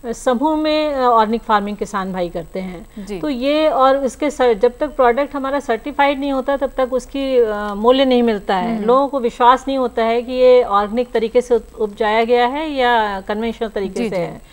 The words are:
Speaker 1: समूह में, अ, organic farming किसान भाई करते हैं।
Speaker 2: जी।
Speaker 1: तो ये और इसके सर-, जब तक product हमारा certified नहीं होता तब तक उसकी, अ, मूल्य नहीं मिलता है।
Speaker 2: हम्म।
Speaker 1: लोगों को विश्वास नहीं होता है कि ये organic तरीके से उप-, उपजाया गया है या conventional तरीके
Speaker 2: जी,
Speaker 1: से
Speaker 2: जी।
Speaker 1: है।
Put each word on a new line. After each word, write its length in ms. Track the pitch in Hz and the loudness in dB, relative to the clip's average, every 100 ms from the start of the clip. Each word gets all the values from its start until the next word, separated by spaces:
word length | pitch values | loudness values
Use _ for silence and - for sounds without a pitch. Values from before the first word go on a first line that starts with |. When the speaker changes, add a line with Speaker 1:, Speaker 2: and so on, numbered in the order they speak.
| 240 | -10
Speaker 1:
समूह 500 | 226 - 240 294 311 | -4 -2 0 0 0
में, 380 | 311 302 302 | 0 0 0
अ, 60 | 277 | 2
organic 420 | 247 226 214 226 | 4 4 4 0
farming 360 | - 208 202 202 | 0 0 0 -6
किसान 360 | 202 202 190 | -6 -6 -6
भाई 160 | 185 175 | -4 -4
करते 300 | 175 165 190 | -6 -8 -8
हैं। 460 | 185 170 220 - 196 | -8 -12 -16 -16 -10
Speaker 2:
जी। 140 | 196 | -8
Speaker 1:
तो 100 | 302 | -6
ये 400 | 247 269 302 311 | -2 0 2 2
और 360 | 269 262 277 269 | 4 4 4 -2
इसके 240 | - 294 | -2 -6
सर-, 280 | - 254 214 | 0 2 4
जब 200 | 240 247 | 0 0
तक 180 | 302 - | -6 2
product 400 | 247 240 285 285 | 2 2 -2 -4
हमारा 240 | 269 277 | -4 -4
certified 600 | 262 226 285 277 285 277 | -2 -4 -4 0 0 0
नहीं 120 | 277 | -2
होता 260 | 269 262 277 | -2 -2 -2
तब 140 | 269 - | -2 -2
तक 160 | 254 | -2
उसकी, 440 | 254 240 277 269 254 | -2 -6 -6 0 2
अ, 360 | 220 208 208 | 2 0 -6
मूल्य 320 | 202 226 262 269 | -2 2 4 4
नहीं 180 | 247 | 2
मिलता 320 | 233 208 - 190 | 2 -2 -2 -2
है। 200 | 226 226 | 0 -2
Speaker 2:
हम्म। 100 | 208 | 2
Speaker 1:
लोगों 220 | 262 277 | 2 2
को 120 | 277 | -2
विश्वास 460 | 233 - 247 262 - | -4 2 4 4 0
नहीं 100 | 269 | -2
होता 260 | 247 - | -2 -2
है 180 | 226 233 | 0 -2
कि 100 | 233 | -2
ये 320 | 254 254 247 | 2 6 6
organic 480 | 240 202 208 226 240 | 4 0 0 -4 -2
तरीके 300 | 233 220 247 | -2 0 0
से 140 | 233 233 | 2 -2
उप-, 200 | - - | -2 -6
उपजाया 480 | 214 208 220 220 | -6 -2 0 2
गया 240 | 226 240 240 | 2 2 2
है 240 | 277 320 | 0 -6
या 500 | 277 247 240 214 196 | -2 2 2 0 -4
conventional 480 | 196 214 233 226 226 | -6 -4 -4 -6 -6
तरीके 340 | 214 190 190 | -4 -6 -4
Speaker 2:
जी, 60 | 226 | -4
Speaker 1:
से 60 | 185 | -4
Speaker 2:
जी। 60 | |
Speaker 1:
है। 200 | 165 156 - | -6 -8 -18